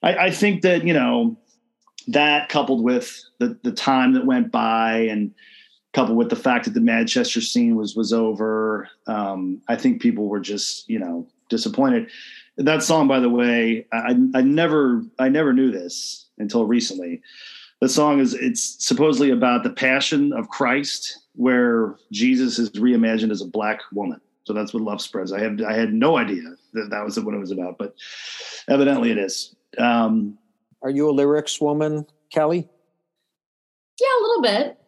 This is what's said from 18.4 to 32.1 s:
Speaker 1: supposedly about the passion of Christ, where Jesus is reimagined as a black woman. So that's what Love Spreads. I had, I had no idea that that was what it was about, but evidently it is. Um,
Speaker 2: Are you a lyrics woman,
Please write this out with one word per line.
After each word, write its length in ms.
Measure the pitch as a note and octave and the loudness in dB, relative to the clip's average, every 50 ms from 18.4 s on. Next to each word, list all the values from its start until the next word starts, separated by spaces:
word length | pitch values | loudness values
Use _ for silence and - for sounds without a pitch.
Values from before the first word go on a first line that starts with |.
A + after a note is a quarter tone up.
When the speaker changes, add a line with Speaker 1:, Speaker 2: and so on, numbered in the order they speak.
| - B2+ A#2+ - - - - - - | -4 -4 -4 -4 -6 -8 -8 -6 -2
Speaker 1:
supposedly 460 | - - A#2+ D3 D#3 D3 B2 C#3+ C#3 | -2 0 2 2 2 4 4 4 2
about 320 | B2+ A#2 A#2 B2 B2 A#2+ A2 | 4 4 2 2 2 2 0
the 60 | A#2+ | -2
passion 640 | - - C3 C3 C3 C#3 C3+ - - D3 C#3+ C#3+ C#3 | -4 0 0 0 2 2 0 0 0 0 0 0 0
of 160 | A#2+ A2 - | -4 -6 -8
Christ, 720 | - - C#3+ B2 B2 C#3+ C#3+ C#3 - - - - - - _ _ _ | -4 -2 0 0 0 -2 -2 -4 -8 -8 -10 -12 -14 -14 _ _ _
where 600 | - A#2+ B2+ B2+ B2 B2 A#2+ A#2 A2+ A2+ G#2 G2 - _ _ | -2 0 2 4 4 4 2 2 2 0 -2 -4 -10 _ _
Jesus 460 | G#2+ G#2 A#2 B2+ C3 B2 C3 B2 A#2 - | -4 0 2 2 2 2 2 0 0 -2
is 140 | A#2 G#2+ | -4 -4
reimagined 580 | - G2+ G#2+ B2 B2 A#2 A2+ A2+ A2+ A2 A2 A2 | -2 0 2 2 4 4 4 2 2 0 0 0
as 100 | G#2+ F#2+ G2 | -2 -4 -6
a 20 | |
black 360 | F2+ E2+ G#2+ G#2 G#2+ G#2+ G#2+ - - - | -6 -6 -4 -2 -2 -4 -6 -8 -10 -8
woman. 260 | G2+ G2+ F#2 D#2 - _ _ _ _ _ | -6 -6 -6 -8 -10 _ _ _ _ _
So 80 | - G#2+ | -8 -6
that's 200 | G#2 G#2+ G2+ - | -6 -6 -4 -4
what 80 | A#2 | -6
Love 180 | A2 G#2+ G#2 - | -4 -4 -6 -8
Spreads. 320 | - - - G#2 F#2+ F#2 | -10 -10 -8 -8 -8 -6
I 80 | F#2+ G2 | -6 -4
had, 220 | G#2 A2 G#2 G#2 | -4 -4 -4 -4
I 120 | A2 G#2+ A2 | -4 -4 -2
had 200 | A2 A2+ A2 G#2+ | -2 -2 -2 0
no 240 | A2 B2 D3+ E3 C#3 | 0 2 2 2 2
idea 240 | A#2 G#2 G2+ F2+ D#2+ D#2+ E2+ _ _ _ _ | 0 -2 -4 -8 -8 -12 -20 _ _ _ _
that 160 | A2+ G#2+ G#2 | -10 -8 -8
that 160 | G#2 G#2 G#2 | -8 -8 -8
was 140 | G#2+ G2 A#2 | -6 -6 -6
what 160 | G#2+ G#2+ G#2 | -6 -6 -6
it 20 | G#2 | -8
was 140 | G2 F2+ | -8 -8
about, 260 | F#2+ F2+ F2+ F2+ F2+ _ | -8 -8 -8 -10 -10 _
but 160 | - G2+ - _ - - - - - - - - - - - - - - | -12 -12 -12 _ -20 -20 -18 -16 -16 -16 -16 -16 -16 -16 -16 -16 -4 0
evidently 440 | C#3 C#3 C#3+ C#3 C#3 B2+ A#2 A#2 | 2 4 4 4 2 2 2 0
it 80 | A2+ G#2 | 0 0
is. 360 | G2 F#2 F2+ - - - _ _ _ _ - - | -2 -4 -6 -8 -10 -12 _ _ _ _ -6 0
Um, 640 | A#2 A#2+ A#2+ A#2 A#2 A2 A2 A2+ G#2 G2+ G#2 - _ _ _ _ _ _ _ _ | 2 2 4 4 2 2 2 0 0 -2 -8 -14 _ _ _ _ _ _ _ _
Speaker 2:
Are 80 | - C3 | -6 -4
you 180 | C#3 C#3 D3 D3+ | 0 0 2 2
a 40 | |
lyrics 500 | D3 C3+ C#3+ C#3+ D3 D3+ D3 - - - | 4 4 4 4 4 2 0 -2 -6 -2
woman, 460 | D#3 D3 D3 D3+ D3+ D3+ D3+ D3+ D3 _ | -2 0 0 0 0 -2 -2 -4 -6 _